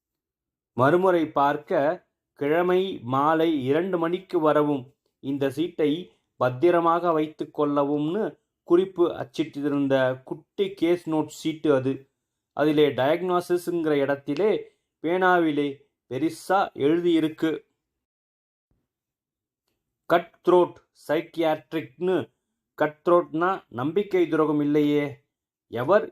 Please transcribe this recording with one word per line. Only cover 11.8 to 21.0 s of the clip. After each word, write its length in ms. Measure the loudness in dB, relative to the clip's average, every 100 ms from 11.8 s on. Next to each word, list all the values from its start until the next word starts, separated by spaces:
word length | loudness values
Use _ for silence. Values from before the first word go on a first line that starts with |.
| 0 -6 -10 _ _ _ _ -2
அதிலே 300 | 0 4 2
டயக்னாசிஸ்ங்கிற 1000 | 2 0 0 0 -2 0 -2 -2 -4 0
இடத்திலே 600 | 0 0 -2 -4 -2 0 -2 -6 _ _ _
பேனாவிலே 680 | -4 0 2 4 2 0 -2 -6 _ _ -12
பெரிசா 480 | -4 -4 -4 -2 0 0
எழுதியிருக்கு. 800 | -2 0 0 2 0 0 -2 -4 -4 -10 _ _ _ _ _ _ _ _ _ _ _ _ _ _ _ _ _ _ _ _ _ _ _ 0
கட் 300 | 0 0 _
த்ரோட் 340 | 2 4 2 -2 _
சைக்கியாட்ரிக்னு. 1160 | _